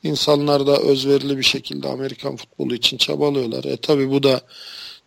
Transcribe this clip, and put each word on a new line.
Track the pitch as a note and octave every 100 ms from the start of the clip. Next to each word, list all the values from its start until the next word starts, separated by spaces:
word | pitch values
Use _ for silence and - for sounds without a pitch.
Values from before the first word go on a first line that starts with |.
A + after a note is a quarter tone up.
İnsanlar | D#3 D3 - D3 D3 C#3+ C#3
da | C#3
özverili | - C3+ C3+ C#3 C#3 C#3
bir |
şekilde | C3 C#3 - C#3+ C#3
Amerikan | C3 C3+ C3 C#3+ B2+
futbolu | - _ C#3 -
için | - C3
çabalıyorlar. | - D3 D3 C#3+ A#2+ -
E, | C#3 C#3
tabii | - D3 C3+
bu | C#3
da | C#3 B2+ - - - - - -